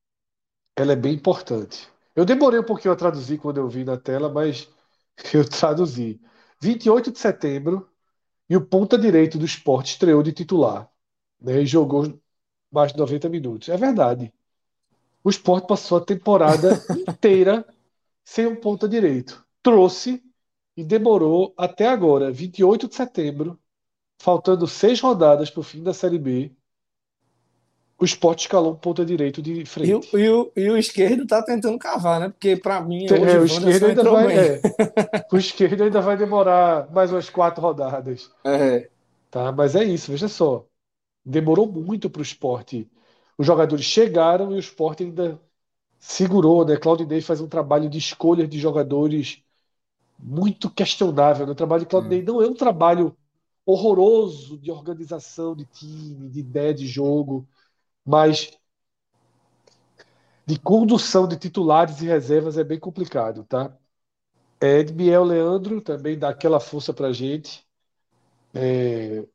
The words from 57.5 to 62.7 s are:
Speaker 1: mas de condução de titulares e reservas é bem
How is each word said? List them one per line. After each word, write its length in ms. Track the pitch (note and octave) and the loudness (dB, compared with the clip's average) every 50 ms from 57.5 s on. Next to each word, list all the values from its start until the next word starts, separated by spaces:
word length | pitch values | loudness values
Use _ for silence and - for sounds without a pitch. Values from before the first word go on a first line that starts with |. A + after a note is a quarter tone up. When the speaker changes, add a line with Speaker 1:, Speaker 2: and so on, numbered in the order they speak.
| _ _ _ _ _ _ _ _ _ _ _ | _ _ _ _ _ _ _ _ _ _ _
Speaker 1:
mas 460 | - C#3+ D3+ D#3 D#3 D3+ D3+ - - - _ _ _ _ _ _ _ _ _ _ _ _ _ _ _ _ _ _ _ _ _ _ _ _ _ _ _ _ _ _ _ _ _ _ _ _ _ _ | 0 2 4 4 4 2 0 -4 -10 -16 _ _ _ _ _ _ _ _ _ _ _ _ _ _ _ _ _ _ _ _ _ _ _ _ _ _ _ _ _ _ _ _ _ _ _ _ _ _
de 120 | - D#3 - | -8 -8 -6
condução 720 | - - F#3+ A3 A3+ G#3+ A#3 A3 - - - F#3+ F#3 F3+ | 0 2 2 4 4 4 2 0 0 0 0 0 0 0
de 80 | E3+ | -2
titulares 640 | - - F3+ - G#3 F3+ D#3+ D3+ D#3 E3+ E3 D3+ C#3+ | -6 -10 -8 -6 -2 0 2 4 4 2 0 -2 -6
e 60 | D#3+ | -4
reservas 520 | E3 E3+ D#3 C3+ B2+ D3 D#3 D#3 D#3+ D3+ D#3+ | -2 -2 -2 0 0 0 0 0 -2 -4 -6
é 60 | D#3 | -4
bem 140 | C#3+ | -4